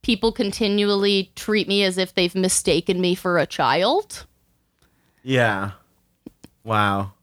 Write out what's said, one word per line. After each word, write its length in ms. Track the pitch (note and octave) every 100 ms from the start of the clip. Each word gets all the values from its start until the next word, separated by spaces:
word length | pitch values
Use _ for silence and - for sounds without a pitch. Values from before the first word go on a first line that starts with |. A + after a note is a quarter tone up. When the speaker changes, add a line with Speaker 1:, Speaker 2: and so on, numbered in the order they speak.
Speaker 1:
people 300 | - G#3+ A3+
continually 1000 | A3+ G3+ - G#3 G#3 G3+ G3+ G3+ G3 F#3+ -
treat 320 | - G#3+ F#3
me 160 | G3+
as 140 | G3 F#3
if 160 | F#3 -
they've 180 | F3
mistaken 640 | F#3+ F#3 - - D#3+ - F3+
me 140 | F3+
for 240 | F3+ F3+ F3
a 80 | C3+
child. 800 | - B2+ D3+ G#3 F#4 - - - _ _ _ _ _ _ _ _ _
Speaker 2:
Yeah. 500 | B2+ B2+ A2+ G2 G2 - _ _ _ _ - _ - _
Wow. 480 | A2 G#2+ G2+ G2 G2 -